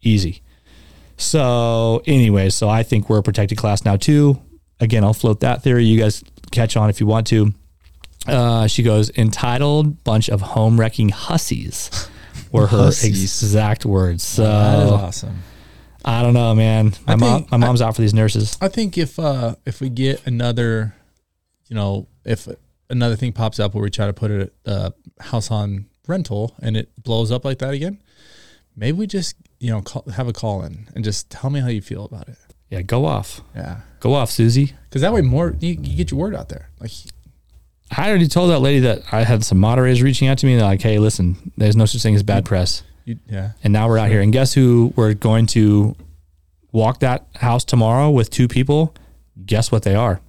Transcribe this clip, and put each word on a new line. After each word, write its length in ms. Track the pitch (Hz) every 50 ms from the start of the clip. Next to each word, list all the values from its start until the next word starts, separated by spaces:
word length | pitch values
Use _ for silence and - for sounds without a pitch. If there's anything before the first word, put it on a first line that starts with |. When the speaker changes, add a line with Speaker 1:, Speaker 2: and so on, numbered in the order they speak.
Speaker 1:
Easy. 400 | - 113 110 104 95 82 85 - - _ _ _ _ _ - - - - - - - - - -
So 840 | - - - 156 139 127 120 120 117 117 117 113 113 113 113 117 -
anyway, 440 | - 147 135 120 110 101 98 95 95
so 180 | - - - 107
I 160 | 107 113 117
think 260 | - - 107 101 -
we're 100 | 110 107
a 40 | 101
protected 340 | - 101 - 104 95 107 107
class 280 | - 107 101 95 -
now 100 | 110 98
too. 440 | 98 - - 151 147 147 143 135 131 - - - - _ _ _ _
Again, 220 | - 113 117 113 101
I'll 80 | 98 113
float 260 | - - 113 107 101
that 240 | - 123 120 123 -
theory. 220 | 135 123 123 120
You 120 | 113 113 110
guys 240 | 110 107 104 - - - _ - - -
catch 240 | - - 117 110 -
on 140 | 117 107 107
if 100 | 98 -
you 80 | 110 104
want 200 | 110 113 113 -
to. 260 | - 113 104 104 101 - _ _ _ _ _ - _ - - - - _ - -
Uh, 400 | 139 127 120 120 117 117 113 107
she 160 | - - 117
goes, 260 | 117 107 107 107 104 -
"Entitled 880 | - 113 113 110 - - 123 120 127 143 147 147 151 156 151 147 - _
bunch 260 | - 110 110 110 -
of 120 | 104 101
home 380 | 95 - - 110 110 110 113 113
wrecking 300 | 113 113 - - 113 104
hussies," 1000 | 98 - - - 165 165 - - - - - - - - - - - - - - - - - - - - - -
were 160 | - 117 107 98
her 180 | 104 104 131
Speaker 2:
Hussies. 380 | 147 139 - - 110 104 95 95 95 - - -
Speaker 1:
exact 420 | 104 101 107 107 104 107 - -
words. 380 | - 98 95 92 90 87 85 -
So 200 | - - - 110
Speaker 3:
That 360 | 107 104 104 104 107 107 104 101
is 60 | 101
awesome. 520 | 104 101 98 90 - - - - 92 92 90 - - - - - - - - _ - _ - -
Speaker 1:
I 140 | 117 117
don't 120 | 120 120 120
know, 180 | 120 120 117 113
man. 400 | 110 110 110 110 110 110 107 98 - - -
My 60 | 110
Speaker 3:
I 20 |
Speaker 1:
mom, 240 | 113 117 - 117 175
Speaker 3:
think 120 | 156 -
Speaker 1:
my 60 | - 123
mom's 240 | 120 120 127 117
Speaker 3:
I, 60 | 120 113
Speaker 1:
out 80 | 110
for 60 | -
these 120 | 117 104 104
nurses. 440 | 110 110 107 101 110 107 107 - -
Speaker 3:
I 60 | - 196
think 280 | 196 - 226 202 -
if, 220 | - 165 143 - -
uh, 380 | 165 151 139 131 120 117 120 _ _
if 160 | - - -
we 80 | 135 131
get 320 | 123 117 131 135 135 - _ -
another, 680 | 123 117 120 120 120 117 120 117 113 110 110 104 101 _ _ _ _ _ _ _ _ _ _ _ _ _ _ _
you 80 | 120
know, 320 | 110 101 98 98 101 - - _ _ _
if 240 | - 117 - - - 92 - _ _ _ _ _ _
another 240 | 127 123 120 117 117
thing 160 | 113 127 123
pops 280 | 113 - 117 110 - -
up 140 | 104 101 98
where 80 | 104
we 80 | 104 101
try 160 | - - 107
to 80 | 101 101
put 160 | - - 107
a, 220 | 104 101 98 95 _ _ _ -
a 260 | 104 98 98 95 - _ _ - _ _
house 300 | - - - 117 104 -
on 360 | 117 107 104 101 101 98 101 _ _ _ _ -
rental 460 | 170 190 175 - 120 101 107 117 _ _
and 160 | - 113 113 110
it 140 | - - _ - 113
blows 280 | - 113 110 117 107
up 120 | 120 123 -
like 140 | 139 135 127
that 160 | 131 131 139
again, 300 | 139 147 180 202 202 _ _ _ _ _ _ _ - _ _ _ _ _ _ _
maybe 200 | - 107 120 156 180
we 80 | 214 202
just, 280 | 208 196 170 - - _ _ _ _ _
you 120 | - 120
know, 100 | 113 107
call, 220 | 95 - - 131 - -
have 160 | 104 90 131 120
a 60 | 113
call 280 | - - 110 101 95
in 260 | 92 - 85 80 110 - -
and 100 | - 110
just 280 | 104 95 - - _
tell 180 | - - - 135
me 100 | 139 143
how 100 | 131 123
you 120 | 120 107
feel 240 | 98 - - 95 101
about 220 | - - 107 - -
it. 80 | 120 _ _ _ - _ _ _
Speaker 1:
Yeah, 140 | - 95 90
go 220 | 95 - 123 135
off. 360 | 156 - - - - - - - _ -
Speaker 3:
Yeah. 220 | - - - 90 - - - - _
Speaker 1:
Go 140 | - 123 131
off, 160 | 143 123 110
Susie. 440 | - - 117 113 117 131 139 139 - - - -
Speaker 3:
'Cause 100 | - 139
that 100 | 135 185
way 100 | 226 226
more, 340 | 170 127 123 143 170 170 - 73
you, 100 | - 170
you 240 | 175 156 143 139 143 143
get 140 | 180 -
your 80 | - 135
word 160 | 165 208 202
out 140 | - - -
there. 200 | - - - - - -
Like, 120 | - 110 - - - - - - _ - _ _ _ _ _ - _ _ _ _ _ _ - -
Speaker 1:
I 120 | - 202
already 180 | 214 185 170 151
told 240 | - 175 180 180
that 80 | 170 143
lady 220 | 131 139 143 139
that 200 | 127 123 107 - - -
I 120 | - 110 113
had 200 | 110 123 110 -
some 140 | - - 92
moderators 460 | 98 110 117 127 127 127 127 120 123
reaching 240 | 139 131 - 135 131
out 100 | 135 131
to 80 | -
me. 100 | 139 127
They're 100 | 120 110
like, 180 | 101 98 95 -
"Hey, 160 | 113 107 104
listen, 520 | 107 110 107 - 95 87 90 - - - - -
there's 180 | 107 107 104
no 100 | 110 113 107
such 160 | - 120 -
thing 100 | 113 107
as 80 | 104
bad 160 | 98 104 101 98
Speaker 3:
You 60 | 107
Speaker 1:
press." 400 | - 110 92 90 92 - - - - - _ _
Speaker 3:
you, 140 | - 113 - _ -
yeah. 220 | 107 98 95 104 110 _ -
Speaker 1:
And 80 | 110
now 160 | 101 107 107 117
we're 120 | 117 110
out 60 | 110
Speaker 3:
Sure. 80 | 104 107
Speaker 1:
here. 80 | 104
And 120 | 98 104 107
guess 200 | 127 135 131 -
who 360 | 143 131 123 120 120 117 117 -
we're 180 | - 117 107 107
going 320 | 104 - 113 110 113 113
to 500 | 107 - 117 110 104 104 104 101 107 - - - - - - _ _ _ _ _ _ _ _ _ _
walk 300 | - 110 110 113 127 -
that 260 | - 127 123 - - - -
house 280 | - - 123 117 123 -
tomorrow 460 | - - 127 113 110 117 127 143 151
with 220 | 147 131 113 -
two 160 | - - 127 120
people? 480 | - 123 131 135 147 151 160 156 - - - - - _ _ _ _ - 95
Guess 260 | 98 110 104 123 -
what 120 | - 110 -
they 100 | 101 98
are? 280 | 104 117 117 92 92 -